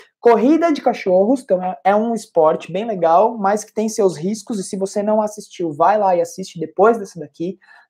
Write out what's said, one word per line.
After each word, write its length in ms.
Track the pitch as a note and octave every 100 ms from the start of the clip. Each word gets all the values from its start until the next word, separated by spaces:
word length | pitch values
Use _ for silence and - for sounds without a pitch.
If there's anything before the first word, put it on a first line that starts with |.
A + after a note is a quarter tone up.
| _ _
corrida 540 | A#3+ A3+ A#3+ D#4+ E4+
de 80 | D4
cachorros, 640 | B3+ A#3 G3 F#3 G#3 C4+
então 200 | - F#3
é, 140 | F#3 F#3
é 120 | F#3 G#3
um 200 | A#3 A3+
esporte 560 | - E3+ D#3 E3 -
bem 140 | F3+ A#3
legal, 520 | G3 E3 E3+ A3+ A#3
mas 260 | G3 G#3
que 80 | -
tem 160 | - A3
seus 300 | A3 G3 D3
riscos, 400 | F3+ A3 - G#3+
e 60 |
se 120 | F#3 F#3+
você 280 | G3 G#3
não 180 | G#3 G#3+
assistiu, 500 | G#3+ G#3+ - - E3
vai 280 | D3 E3+ G#3+
lá 160 | F#3+ F3
e 60 |
assiste 380 | E3 - F#3+ E3
depois 380 | D#3 - G#3+ A3+
dessa 220 | G3 F3
daqui. 400 | D3 - E3+ F#3 _ -